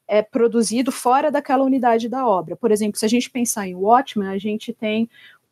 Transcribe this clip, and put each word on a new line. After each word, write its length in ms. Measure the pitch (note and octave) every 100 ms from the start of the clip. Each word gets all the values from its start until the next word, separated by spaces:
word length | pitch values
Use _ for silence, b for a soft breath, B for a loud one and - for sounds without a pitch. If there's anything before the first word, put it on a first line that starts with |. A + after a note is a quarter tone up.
| -
é 140 | G#3
produzido 680 | - A3+ A#3 A#3 G#3+ A#3 C4+
fora 400 | - A#3+ C4 D4+
daquela 320 | C#4 C#4+ C4
unidade 460 | C4+ C4 A#3+ A3+ A#3
da 180 | B3+ B3
obra. 300 | F#3 D#3+ E3+
Por 160 | A3+
exemplo, 260 | G#3 G#3+ -
se 80 | A3
a 20 |
gente 220 | A#3+ -
pensar 380 | B3 A#3+ A3 F#3+
em 80 | F3+
Watchmen, 520 | G3 B3 C4+ G#3+ F#3+
a 100 | G3
gente 340 | G#3 G#3+ -
tem 360 | - G#3+ A3 A3+ b b b _